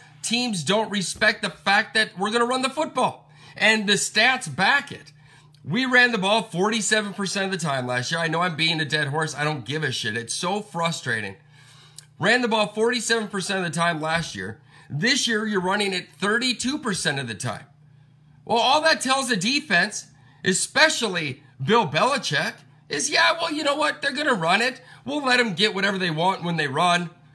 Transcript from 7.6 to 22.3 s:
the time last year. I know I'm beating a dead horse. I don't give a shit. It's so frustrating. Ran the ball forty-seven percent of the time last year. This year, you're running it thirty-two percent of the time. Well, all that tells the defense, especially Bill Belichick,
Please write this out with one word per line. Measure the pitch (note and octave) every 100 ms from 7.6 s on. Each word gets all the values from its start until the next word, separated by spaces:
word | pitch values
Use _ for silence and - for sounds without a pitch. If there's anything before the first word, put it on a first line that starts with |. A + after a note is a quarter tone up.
the | D#3+
time | C3+ B2
last | B2 A#2+
year. | E3
I | E3
know | E3
I'm | F3+
beating | D3+ E3 D#3+
a |
dead | D3 D3+ C#3
horse. | D3+ D#3
I | B2+
don't | D3+ D3 A#2
give | D#3
a | C#3
shit. | A#2 A2+ A2+
It's | A2+
so | - F3 G#3
frustrating. | - E3+ E3+ D#3+ C3 A2 G2+ G2 _ - - - - - - -
Ran | F3+ B3
the | A#3+
ball | A3 G#3
forty-seven | A3 A3+ A#3+ A3 A#3 G3+
percent | G3 F3 F#3+
of | F3
the | D#3+
time | E3+ D#3+
last | D#3+ E3+ D#3
year. | G2+ F#2+ - _ - -
This | C#3+ A3 C4+ -
year, | G#3+ G#3+
you're | G3+
running | F3+ G3+ G3+
it | F3+ F3+
thirty-two | - G3+ A3+ B3+ A#3 B3 D4
percent | A#3 F3+ E3 C#3
of | B2
the |
time. | G2+ B2 G2 - _ - - - _ _ -
Well, | - A#3
all | A#3 D4+
that | D#4+ D#4
tells | B3+ C4+ B3
the | G#3+
defense, | G3+ C#4+ - F3 G3+ - - - - -
especially | - F#3+ - C4 D#4 - A3 F3 D3 B2 - -
Bill | C3+ A#3 F3
Belichick, | D3+ A#3 C4+ -